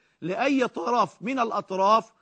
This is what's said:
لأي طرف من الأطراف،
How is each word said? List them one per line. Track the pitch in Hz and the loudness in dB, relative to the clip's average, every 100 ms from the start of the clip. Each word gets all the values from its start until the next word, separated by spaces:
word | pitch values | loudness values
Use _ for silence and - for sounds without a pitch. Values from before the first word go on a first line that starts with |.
| _ _ | _ _
لأي | 160 190 269 269 233 | -8 -2 0 0 0
طرف | - 247 240 208 - | -4 -2 0 0 -4
من | 196 269 | -6 -4
الأطراف، | 233 202 202 190 196 220 220 _ | -2 -4 -4 0 4 2 0 _